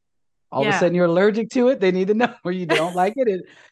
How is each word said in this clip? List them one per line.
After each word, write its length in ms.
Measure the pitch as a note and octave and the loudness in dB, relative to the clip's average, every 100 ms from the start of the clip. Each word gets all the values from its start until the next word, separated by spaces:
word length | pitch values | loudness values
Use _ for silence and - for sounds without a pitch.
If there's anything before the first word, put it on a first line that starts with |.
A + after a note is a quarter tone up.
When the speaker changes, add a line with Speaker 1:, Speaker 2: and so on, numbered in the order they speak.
| _ _ _ _ _ | _ _ _ _ _
Speaker 1:
all 120 | - | -4
of 60 | G#3+ | 0
a 20 | |
Speaker 2:
Yeah. 80 | F#3 | 2
Speaker 1:
sudden 140 | F3 | 2
you're 100 | F3 F3 | 2 2
allergic 440 | E3+ G#3 G#3+ A3+ | 4 2 0 -2
to 180 | B3+ B3 | 0 2
it. 120 | C4+ | 2
They 120 | F#3+ | 0
need 160 | F#3 F#3+ | 0 0
to 60 | |
know 180 | G#3+ A#3 - | 0 -2 -4
<laughs> 40 | |
where 120 | F3+ | -8
you 120 | F#3 E3 | -6 -2
don't 280 | D#3 E3+ | -2 -2
like 200 | F3+ F#3+ C4+ | -2 -2 0
it. 120 | A#3+ | -2
And, 140 | F#3 - - - | -2 -8 -20 -20